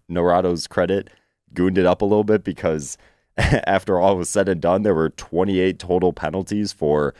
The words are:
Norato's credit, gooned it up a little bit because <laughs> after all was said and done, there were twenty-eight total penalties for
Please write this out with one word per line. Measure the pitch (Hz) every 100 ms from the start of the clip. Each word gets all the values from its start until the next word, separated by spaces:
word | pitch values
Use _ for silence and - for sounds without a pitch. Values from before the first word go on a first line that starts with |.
| -
Norato's | 87 87 90 90 87 -
credit, | - 87 98 - _ _ _ _
gooned | - 92 92
it | 87
up | 90
a | 101
little | 104
bit | 104 107
because | 98 - 87 78 69 - _ _
<laughs> | _ -
after | - 127 - 95 - 90
all | 95 92
was | 85
said | 104 98
and | 87
done, | 85 95
there | 104 80
were | 80
twenty-eight | - - 82 95 92 92 90
total | 90 90 90
penalties | - 80 90 92 104 104
for | - 76 73 71